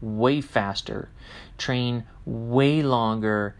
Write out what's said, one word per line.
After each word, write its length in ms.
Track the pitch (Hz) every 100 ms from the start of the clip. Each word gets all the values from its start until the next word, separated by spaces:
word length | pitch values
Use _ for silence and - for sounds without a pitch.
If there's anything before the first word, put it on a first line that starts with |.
way 400 | 113 107 123 143
faster, 680 | 139 123 101 92 - - - - - - - -
train 460 | - 127 123 120 117 -
way 580 | - 113 117 123 139 151
longer, 760 | 143 123 113 110 107 107 104 -